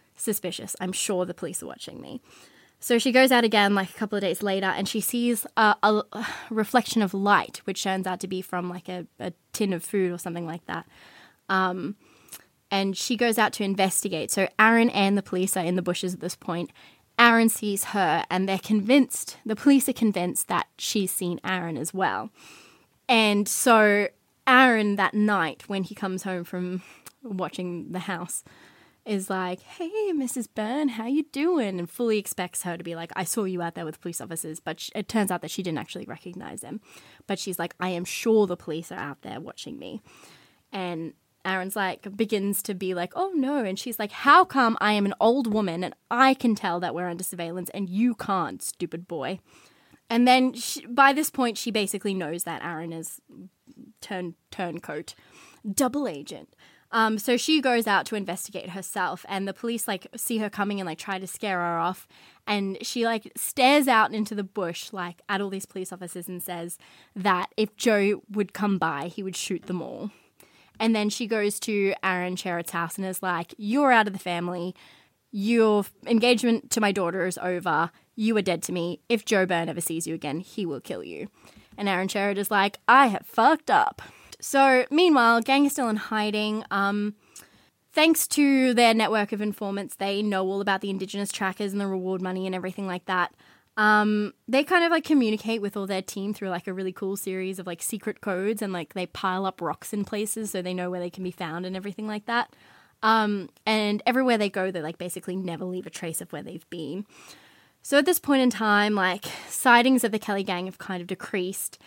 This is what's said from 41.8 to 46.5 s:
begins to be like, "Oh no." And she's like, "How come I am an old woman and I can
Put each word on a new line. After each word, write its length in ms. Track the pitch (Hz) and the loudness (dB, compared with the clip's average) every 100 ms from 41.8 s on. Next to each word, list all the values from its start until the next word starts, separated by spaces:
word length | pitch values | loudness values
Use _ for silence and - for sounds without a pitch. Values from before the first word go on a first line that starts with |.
| 190 - 196 202 | -4 -4 -8 -4
begins 440 | 214 208 202 190 | -2 0 0 -2
to 100 | - | -4
be 180 | 185 185 | -6 -4
like, 220 | 180 185 - | -4 -4 -4
"Oh 160 | 392 | -2
no." 300 | 330 262 285 | 0 0 0
And 140 | 202 196 | -2 -4
she's 200 | 247 220 | -6 -6
like, 140 | 208 | -6
"How 320 | - 277 330 | 0 6 8
come 320 | 330 269 233 226 | 8 4 4 4
I 140 | 208 | 2
am 140 | 208 202 | 2 2
an 80 | - | 4
old 260 | 220 269 226 | 4 4 2
woman 380 | 214 190 170 | 0 0 -2
and 100 | 180 - - | -6 -8 -2
I 240 | 240 262 | 4 6
can 200 | 262 240 | 6 2